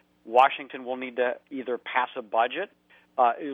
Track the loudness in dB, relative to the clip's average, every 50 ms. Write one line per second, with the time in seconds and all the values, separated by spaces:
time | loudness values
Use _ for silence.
0 | _ _ _ _ _ 2 6 6 6 6 4 -2 -8 -12 -14 -12 -10 -8 -8 -8
1 | -8 -6 -4 -2 -2 -2 -2 -4 -10 _ -10 -8 -6 -6 -6 -6 -8 -4 -2 -2
2 | -2 -2 -6 -10 -10 -2 0 0 0 0 -2 -6 -8 -10 _ _ _ _ -20 _
3 | _ _ _ 2 2 2 2 0 -6 -10